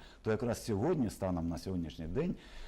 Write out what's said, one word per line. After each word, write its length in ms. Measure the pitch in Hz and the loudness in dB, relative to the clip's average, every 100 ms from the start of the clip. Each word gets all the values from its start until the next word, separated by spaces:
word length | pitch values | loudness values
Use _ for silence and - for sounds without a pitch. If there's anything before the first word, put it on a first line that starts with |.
| - - | -8 -4
то 80 | 107 | 2
якраз 340 | 110 120 107 | 2 2 0
сьогодні, 460 | - 98 147 180 110 | 0 2 4 4 2
станом 380 | - 95 90 85 | 2 0 2 0
на 100 | 85 | -2
сьогоднішній 480 | 98 90 82 - 80 | -2 -2 -2 -4 -2
день, 280 | 101 175 - - - | 0 0 -2 -8 -12